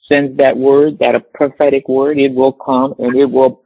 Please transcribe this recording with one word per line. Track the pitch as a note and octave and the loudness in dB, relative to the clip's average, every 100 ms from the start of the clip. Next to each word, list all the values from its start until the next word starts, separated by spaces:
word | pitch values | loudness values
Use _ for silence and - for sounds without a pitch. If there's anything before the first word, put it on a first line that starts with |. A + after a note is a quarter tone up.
| - | -2
sends | C#3+ C#3+ C3+ | -2 0 0
that | C3+ B2 | 0 2
word, | C3+ C#3 D3+ D3 | 2 2 2 0
that | B2 A#2+ | -2 -2
a | |
prophetic | - - C#3+ - C#3+ C#3 C3+ | -4 -6 -6 -2 0 0 -2
word, | C3 C#3 D3+ | -2 -2 0
it | C#3 | 0
will | B2+ C3 | 0 0
come | C3 - B2+ C3+ C#3 | -2 -4 -2 -2 -4
and | B2 B2+ | -2 0
it | C#3 | 0
will | B2+ C3 - | 2 0 0